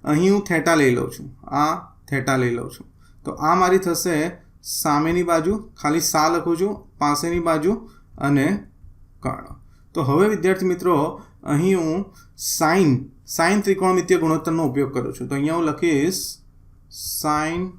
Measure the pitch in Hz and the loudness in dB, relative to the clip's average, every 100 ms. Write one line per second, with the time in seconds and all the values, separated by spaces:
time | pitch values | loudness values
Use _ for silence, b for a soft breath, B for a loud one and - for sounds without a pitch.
0 | 151 151 185 202 202 165 160 160 135 120 | 0 2 4 2 2 0 2 4 4 2
1 | - - - - - 139 151 170 - - | -2 -8 -16 -18 -6 -2 0 -2 -10 -20
2 | - 139 135 131 123 120 - - - _ | -6 -4 0 0 0 -4 -10 -16 -20 _
3 | b b - - 156 185 185 190 185 165 | b b -12 -4 0 2 4 4 2 -2
4 | 180 156 165 180 - - - - 156 147 | -2 -2 -2 -6 -20 -20 -10 -4 0 0
5 | 160 175 175 165 160 214 - - 147 160 | 2 0 2 0 0 -4 -6 -6 -2 0
6 | - 160 160 170 165 170 196 208 - - | 0 2 2 0 -2 -2 -2 -4 -12 -2
7 | 147 143 170 175 170 156 165 226 B B | -2 0 -2 -2 0 0 0 -2 B B
8 | B - 139 143 147 202 - - - - | B -6 0 2 2 -2 -6 -20 -20 -20
9 | - - 131 - - - b b b 170 | -20 -10 -8 -8 -14 -18 b b b -4
10 | 135 147 208 202 180 190 185 180 180 156 | 0 2 2 2 0 0 0 0 2 2
11 | 156 B B B - 147 185 185 160 180 | 0 B B B -2 2 2 2 0 -2
12 | 196 b b - - - 160 180 165 123 | -4 b b -10 -6 0 2 4 4 2
13 | - - - - 170 208 196 190 185 185 | -2 -18 -10 0 2 2 2 0 2 0
14 | 180 175 160 156 165 160 151 131 139 151 | 2 2 2 0 0 0 0 0 -2 -2
15 | 147 - 127 139 147 170 160 143 170 143 | -6 -8 -6 -4 -2 0 -2 0 0 2
16 | 156 190 - - - - - - - - | 0 -2 -8 -14 -20 -20 -20 -20 -20 -14
17 | - - 151 151 156 170 185 | -10 -6 -2 -2 -2 -4 -8